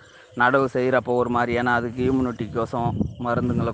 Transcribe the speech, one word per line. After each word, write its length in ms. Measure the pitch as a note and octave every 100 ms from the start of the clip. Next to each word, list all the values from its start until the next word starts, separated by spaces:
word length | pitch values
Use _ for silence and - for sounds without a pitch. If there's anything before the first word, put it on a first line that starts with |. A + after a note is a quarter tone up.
| - - -
நடவு 340 | A#2+ B2 C#3 C3+
செய்யறப்போ 420 | C3 B2+ C3 B2 B2
ஒரு 80 | A#2+
மாதிரி, 260 | A#2+ A#2+ A#2+
ஏன்னா 140 | B2 A#2+
அதுக்கு 220 | A#2+ B2 B2+
இம்யூனிட்டிக்கோசம் 800 | C3 B2+ A#2 G#2+ A#2 A2+ B2+ A#2+ G#2 - -
மருந்துங்களை 540 | A#2+ A#2 B2 A#2+ A#2